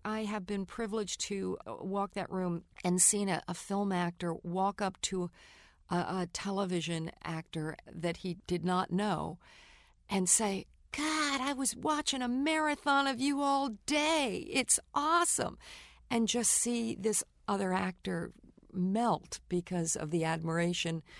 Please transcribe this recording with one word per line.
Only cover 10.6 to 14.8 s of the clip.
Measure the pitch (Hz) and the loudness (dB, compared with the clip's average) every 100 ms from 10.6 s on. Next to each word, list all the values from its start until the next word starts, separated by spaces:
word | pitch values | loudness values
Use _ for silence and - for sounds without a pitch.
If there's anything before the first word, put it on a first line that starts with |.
| - - - | -8 -20 -12
"God, | - 311 311 294 277 | -4 -2 0 0 0
I | 262 | -2
was | 262 262 - | 0 -2 0
watching | 311 302 - 262 | 0 0 0 -2
a | 247 | 0
marathon | 254 294 311 311 294 294 277 277 | 2 2 2 2 0 4 4 4
of | 247 | 2
you | 277 285 | 0 2
all | 285 277 277 214 - | 2 2 0 -4 0
day. | 294 302 320 262 185 - | 2 4 2 2 -2 -2
It's | 269 - - | 0 4 2